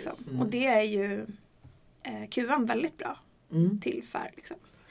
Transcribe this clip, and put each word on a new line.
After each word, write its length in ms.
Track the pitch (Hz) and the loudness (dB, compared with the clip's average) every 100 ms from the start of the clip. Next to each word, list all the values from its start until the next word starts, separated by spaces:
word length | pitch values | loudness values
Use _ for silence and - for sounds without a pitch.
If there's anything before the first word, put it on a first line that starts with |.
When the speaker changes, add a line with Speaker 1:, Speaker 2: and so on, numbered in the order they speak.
| - | -8
Speaker 1:
liksom. 200 | - 269 | -8 -4
Speaker 2:
Mm. 120 | 262 | -2
Speaker 1:
Och 60 | 220 | 0
det 180 | 240 262 | 2 4
är 180 | 214 | 4
ju, 380 | 214 202 202 202 220 202 - _ - - - - | 4 2 0 -2 -8 -12 -18 _ -20 -20 -20 -16
eh, 260 | 254 214 214 | -10 -10 -4
kuan 340 | 254 240 285 233 | -2 2 2 2
väldigt 320 | 226 330 - | 2 0 -4
bra 220 | 247 - - _ - | -8 -8 -14 _ 0
Speaker 2:
Mm. 280 | 165 180 208 | 4 4 4
Speaker 1:
till 240 | - - | -2 -4
för, 280 | - - - - | -4 -6 -8 -10
liksom. 220 | - - - - - | -14 -14 -18 -20 -20